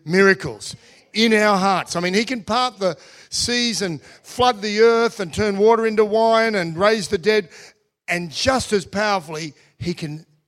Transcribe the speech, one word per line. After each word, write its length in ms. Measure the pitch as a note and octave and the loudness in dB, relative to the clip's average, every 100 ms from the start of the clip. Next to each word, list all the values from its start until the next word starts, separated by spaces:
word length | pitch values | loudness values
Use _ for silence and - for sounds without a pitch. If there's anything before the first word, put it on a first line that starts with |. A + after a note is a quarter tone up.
| C#3+ | -2
miracles 720 | F3+ G3 F#3+ D3 G#2+ - - - _ _ | 2 4 2 -2 -10 -14 -16 -20 _ _
in 200 | G#3 A3+ | 0 2
our 240 | A3 G#3+ G3 | 4 4 2
hearts. 400 | F#3+ F#3 C3+ E3+ | 2 0 -2 -4
I 20 | |
mean, 140 | F3 | -2
he 100 | F#3+ | -2
can 180 | A#3 B3+ | -2 -4
part 380 | F3+ A3+ B3+ G3 | -4 -2 -2 -2
the 180 | F#3+ D#3 - - - | -4 -4 -10 -20 -12
seas 520 | - - A#3+ A#3+ F#3+ | -6 -2 -2 -2 -2
and 200 | F#3+ D3+ | -4 -6
flood 600 | - - - - B3 A3 | -12 -20 -10 0 0 0
the 180 | G#3+ G#3 | -2 4
earth 400 | A#3 A3+ A#3 - | 4 4 2 -2
and 140 | F#3 | -6
turn 240 | E3+ G#3 G3 | -2 -2 2
water 280 | G#3+ A3+ A3+ | 4 4 2
into 200 | G#3+ G#3+ | 2 2
wine 500 | G#3+ A3+ A3+ A3+ G#3 | 2 4 4 2 0
and 220 | E3+ D#3+ | -4 0
raise 320 | G3+ A3+ D#3+ | 2 2 0
the 80 | G3+ | -2
dead. 320 | E3 G#3+ F#3 - - _ _ _ - | 0 0 -2 -10 -20 _ _ _ -8
And 240 | F3 F3 | -6 -6
just 400 | C3 B3+ C4 - | -4 -2 0 0
as 140 | G#3 - | -4 -2
powerfully, 680 | G3 G#3+ G3 D#3 D#3 D#3+ C3+ _ - | -4 -2 -2 -4 -10 -10 -14 _ -10
he 160 | E3+ | -8
can 320 | F3 D#3 D#3 - _ | -6 -8 -10 -16 _